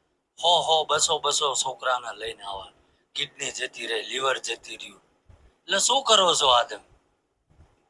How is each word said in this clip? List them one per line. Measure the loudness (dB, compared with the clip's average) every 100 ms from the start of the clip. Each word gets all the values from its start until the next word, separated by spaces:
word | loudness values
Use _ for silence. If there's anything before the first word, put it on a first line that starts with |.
| _ _ _ -4
હો | 2 2
હો | 4 0 2
બસો | 0 0 0
બસો | 0 0 0 -2
છોકરાને | -4 -4 -2 -2 -4 -10
લઈને | -10 -12
આવવા, | -12 -14 -14 _ _ _ _ -8
કિડની | -8 -6 -8
જતી | -6 -8 -8 -6
રહે, | -6
લીવર | -6 -4 -2 -2
જતી | -6 -10 -12 -18
રહ્યું. | -18 -20 _ _ _ -20 _ _
એટલે | -4 0
શું | 2 2
કરો | 4 4 6 4
છો | 6
આ | 4
તમે? | 4 -4 -14 _ _ _ _ _ _ _ -20 _